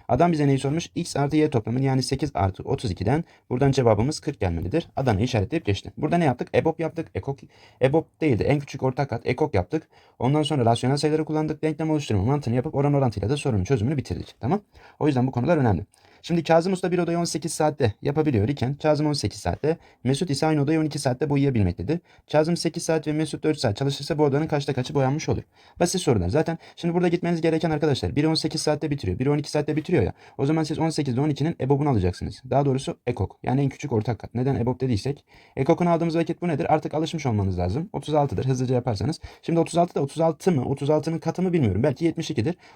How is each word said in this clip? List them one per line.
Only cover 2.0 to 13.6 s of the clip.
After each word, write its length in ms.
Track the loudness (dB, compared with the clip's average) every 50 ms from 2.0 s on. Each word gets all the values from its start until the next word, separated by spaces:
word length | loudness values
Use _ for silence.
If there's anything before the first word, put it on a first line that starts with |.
| 2
sekiz 280 | 0 -2 -2 -2 -2 0
artı 300 | 2 2 2 0 -2 -4
otuz 280 | -4 -4 -2 -2 -2
ikiden 320 | -2 0 2 2 2 2 0 -4 -10 _ _ -6
buradan 220 | 0 2 2 4
cevabımız 480 | 4 4 4 4 4 4 2 0 -2 -4
kırk 200 | -6 -6 -4 -2
gelmelidir. 480 | -2 -2 0 -2 -2 -2 -2 -2 -2 -4 -4
Adana'yı 300 | -2 0 2 2 2 2
işaretleyip 400 | 0 0 0 0 0 -2 -2 -2
geçtim. 260 | -2 -2 -2 -4 -10 -8 -6
Burada 200 | -2 0 2 2
ne 80 | 2
yaptık? 240 | 2 0 0 -4 -2 0
ebob 240 | 2 2 2 0 -2
yaptık. 320 | -4 -6 -4 -6 -8 -8 -8
ekok, 240 | -8 -6 -6 -8 -8 -12 -20 _ -20 -20 -20 _ _
ebob 220 | 0 2 2 0 -2 -4 _ _
değil 180 | 0 0 2 2
de 60 | 2
en 140 | 2 0 0
küçük 240 | -2 -6 -8 -4 -4
ortak 260 | -2 -2 -2 -4 -4
kat 160 | -4 -4 -4
ekok 280 | -4 -2 -2 -2 0 0
yaptık. 300 | -2 -2 -2 -4 -6 -6 _ _ -20 _ _ _ -4
Ondan 240 | -2 0 2 0 0
sonra 220 | 0 0 2 2
rasyonel 320 | 2 2 2 0 0 0 0
sayıları 280 | 0 0 0 0 -2
kullandık. 380 | -2 -2 -2 -2 -2 -4 -4 -4
Denklem 260 | -4 -2 -2 -2 -2
oluşturma 340 | -2 -2 0 0 0 0 2
mantığını 320 | 0 0 0 0 -2 -2
yapıp 200 | -2 -2 -2 -2
oran 180 | 0 0 2 2
orantıyla 360 | 2 2 0 0 -2 -2 -2
da 80 | -2 -2
sorunun 260 | -2 -2 0 0